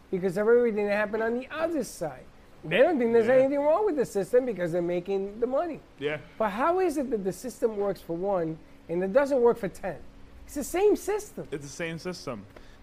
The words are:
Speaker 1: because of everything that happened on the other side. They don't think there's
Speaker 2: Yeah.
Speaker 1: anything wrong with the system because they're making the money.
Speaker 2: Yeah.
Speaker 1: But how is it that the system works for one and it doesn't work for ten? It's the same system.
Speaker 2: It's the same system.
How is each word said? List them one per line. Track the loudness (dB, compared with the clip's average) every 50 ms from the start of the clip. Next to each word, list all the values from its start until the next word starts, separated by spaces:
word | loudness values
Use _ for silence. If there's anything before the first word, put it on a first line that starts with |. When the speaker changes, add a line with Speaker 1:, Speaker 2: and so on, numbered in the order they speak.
| -10 -6
Speaker 1:
because | -6 -2 -2 -2 -2 0
of | 4 6
everything | 6 6 6 4 2 0 0
that | 0 0
happened | 0 0 0 -2 -2 -2
on | 0 -2 -4
the | -6 -6
other | -6 -4 -2 -2 -2 -2 -4
side. | -4 -6 -8 -8 -8 -8 -10 -16 -20 -20 -20 -20 -20 -20 -16 -6
They | -2 4 4
don't | 6 6 4
think | 2 2 4 4
there's | 4 4
Speaker 2:
Yeah. | 6 6
Speaker 1:
anything | 6 6 4 2 2
wrong | 2 2 2 4 2
with | 2 0
the | 0 -2
system | -2 -2 -2 -2 2 2 2 2
because | 2 -2 -2 -2 -2
they're | 0 0
making | 0 0 -2 -2 -2 -2 -2 -2 -2 -4 -4 -4
the | -2 0
money. | 0 0 -2 -2 -4 -8 -12 -18 -12 -6
Speaker 2:
Yeah. | -4 -4 -4 -4 -8 -14 -4 -2
Speaker 1:
But | -2 -2
how | 0 0 0 2 2 2
is | 2 0 0
it | -2 -2 -2
that | -2 -2 -2
the | -4 -6
system | -6 -8 -12 -4 -2 -2 0 0
works | 0 -2 -2 -2 -4
for | -6 -8 -6
one | -4 -2 -2 0 0 -2 -2 -4 -8 -12 -20 -20 -20 -10 -6
and | -2 -2 -2
it | 2 2
doesn't | 2 4 4 2 4 6
work | 4 4 4
for | -2 -6
ten? | -8 -8 -8 -8 -8 -10 -14 -18 -18 -20 -20 -20 -20 -20 -20
It's | -12 -10
the | -8 -8
same | -4 0 2 4 4 4
system. | 2 0 -4 -4 -4 -6 -8 -12 -12 -10 -8
Speaker 2:
It's | -8 -10 -10
the | -12
same | -10 -8 -6 -6 -6 -8
system. | -8 -8 -10 -8 -8 -10 -10 -10 -12 -16 -20 -20 -20 -20 -20 -20